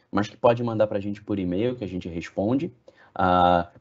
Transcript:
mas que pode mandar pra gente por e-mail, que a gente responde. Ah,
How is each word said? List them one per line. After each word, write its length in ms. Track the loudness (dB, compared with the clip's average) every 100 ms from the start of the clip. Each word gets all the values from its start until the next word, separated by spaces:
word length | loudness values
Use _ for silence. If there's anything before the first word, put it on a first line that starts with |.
| -6
mas 160 | -4 -4
que 100 | 2
pode 260 | 2 4
mandar 240 | 0 0 0
pra 140 | -2
gente 220 | -6 -8
por 160 | -6 -4
e-mail, 380 | -2 -2 -2 -4
que 80 |
a 40 | -8
gente 200 | -8 -8
responde. 640 | -10 -10 -4 -2 -2 -4 -12 _ _ _
Ah, 560 | -2 2 4 6 4 0 -6